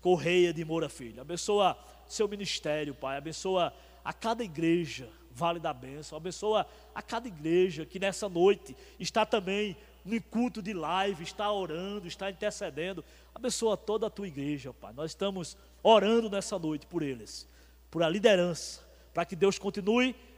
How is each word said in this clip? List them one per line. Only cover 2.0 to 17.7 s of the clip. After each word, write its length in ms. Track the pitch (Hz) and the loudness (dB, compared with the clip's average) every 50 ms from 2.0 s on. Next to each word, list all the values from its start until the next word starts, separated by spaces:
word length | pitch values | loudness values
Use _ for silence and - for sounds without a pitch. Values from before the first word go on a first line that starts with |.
| - | -18
seu 200 | - - - 214 | -14 -2 -2 -2
ministério, 680 | 202 208 202 202 - - - - 156 147 151 151 147 135 | -2 -2 -6 -6 -6 -6 -4 -2 -2 -2 -2 -2 -6 -8
Pai. 220 | - - 131 139 139 | -8 -6 -6 -6 -6
Abençoa 540 | 143 160 160 - - 190 190 180 170 143 - - - - - - - | -8 -10 -12 -6 -2 0 2 2 2 2 -2 -8 -20 -20 -20 -10 -8
a 80 | - | -8
cada 300 | - - - 226 226 226 | -8 -4 -2 -2 -2 -2
igreja, 680 | 240 196 151 151 165 165 170 175 170 143 117 120 127 110 - - - - | -4 -6 -4 -2 2 4 4 2 2 -2 -8 -12 -12 -16 -18 -20 -20 -20
Vale 300 | - - 170 170 170 170 | -6 -2 0 0 0 -2
da 120 | 160 160 | -4 -6
Bênção. 440 | 147 123 123 131 135 151 151 - - | -6 -6 -10 -14 -14 -14 -14 -12 -14
Abençoa 500 | 156 156 180 170 - - 214 214 208 - - - - - - - | -10 -8 -8 -8 -4 0 2 2 2 2 0 -8 -20 -20 -14 -12
a 80 | - | -12
cada 260 | - - 240 233 233 254 | -8 -6 -6 -6 -6 -8
igreja 560 | 180 151 147 160 165 180 185 190 160 151 156 | -12 -6 -2 2 4 4 4 4 0 -6 -10
que 140 | - - 190 | -10 -8 -4
nessa 300 | 190 196 185 - 220 202 | -4 -4 -2 -4 -6 -4
noite 480 | 180 170 180 196 196 - - - 127 - - - - - | 2 6 6 6 6 4 -2 -18 -18 -18 -20 -20 -12 -8
está 280 | 180 - - 226 214 | -8 -2 2 2 2
também 500 | - - 220 185 185 196 202 214 208 165 - - - - - - | 4 2 0 0 0 -2 -2 -2 -4 -4 -10 -16 -20 -20 -16 -8
no 160 | 180 220 226 | -4 -4 -4
culto 400 | - - - 220 240 247 - 220 | -4 -4 -2 -2 -2 -2 -2 -6
de 100 | 185 190 | -8 -6
live, 500 | 214 180 156 147 175 190 196 202 202 147 | -6 -4 -4 -2 0 0 0 0 -2 -4
está 300 | 170 - - - 208 208 | -8 -12 -8 -4 -2 -2
orando, 540 | 208 202 185 165 151 165 185 196 202 208 180 170 | 0 -2 -2 -4 -4 -6 -6 -6 -8 -8 -8 -10
está 220 | - - 190 196 | -10 -6 -6 -8
intercedendo. 760 | 196 - 208 208 202 - 202 170 139 143 165 185 196 170 - - - - - - _ | -6 -2 -4 -4 -4 -4 -8 -8 -6 -6 -6 -6 -6 -8 -12 -14 -20 -20 -20 -20 _
Abençoa 420 | - 233 254 - - 233 220 202 | -4 -4 -2 -2 2 2 2 2
toda 300 | 180 - - 208 220 214 | 0 -2 -2 -2 0 -2
a 40 | 214 | -2
tua 160 | - - 202 | -4 -6 -10
igreja, 460 | 190 143 139 139 143 147 139 120 135 | -8 -6 -4 -4 -4 -4 -4 -6 -12
Pai. 200 | 123 - - 98 | -14 -14 -16 -16
Nós 200 | 113 127 156 160 | -10 -8 -8 -8
estamos 440 | - - 196 202 196 190 165 - - - - - - - | -6 -4 -4 -2 -2 -4 -8 -8 -12 -18 -20 -20 -20 2
orando 460 | - 214 226 214 190 208 226 233 226 214 | 8 8 8 10 8 6 4 4 2 2
nessa 280 | 196 196 180 - 214 185 | -2 -4 -4 -4 -6 -4
noite 280 | 165 156 156 147 - | -2 -2 -4 -4 -8
por 160 | - 170 170 | -6 -4 -4
eles, 460 | 156 139 131 117 104 - - - - - - - - - | -2 -2 -4 -6 -10 -14 -14 -16 -16 -18 -20 -20 -20 -20